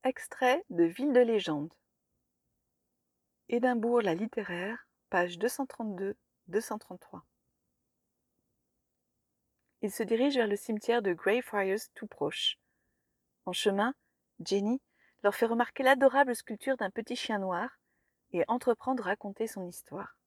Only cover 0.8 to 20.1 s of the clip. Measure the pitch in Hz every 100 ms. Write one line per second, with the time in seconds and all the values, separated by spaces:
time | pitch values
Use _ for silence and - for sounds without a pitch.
0.8 | 170 170 285 247 240 220 185 151 151 _
1.8 | _ _ _ _ _ _ _ _ _ _
2.8 | _ _ _ _ _ _ _ 240 247 240
3.8 | 226 240 208 165 214 - 190 175 190 240
4.8 | - _ _ 190 175 170 220 - 269 -
5.8 | 220 190 196 208 _ _ - 190 226 220
6.8 | - 180 - 175 _ _ _ _ _ _
7.8 | _ _ _ _ _ _ _ _ _ _
8.8 | _ _ _ _ _ _ _ _ _ _
9.8 | 208 - 226 226 277 277 220 202 - 214
10.8 | - 240 196 175 - 233 - 208 190 202
11.8 | - - 214 - 151 - - - _ _
12.8 | _ _ _ _ _ _ - 180 214 196
13.8 | 226 277 _ _ _ _ 165 202 202 262
14.8 | _ _ _ _ 202 202 226 233 240 -
15.8 | 262 269 269 262 277 233 - 208 - 262
16.8 | 196 233 220 247 - 214 190 180 240 -
17.8 | _ _ _ _ _ 175 165 240 - 233
18.8 | - 262 190 202 208 196 220 - 180 -
19.8 | - 196 -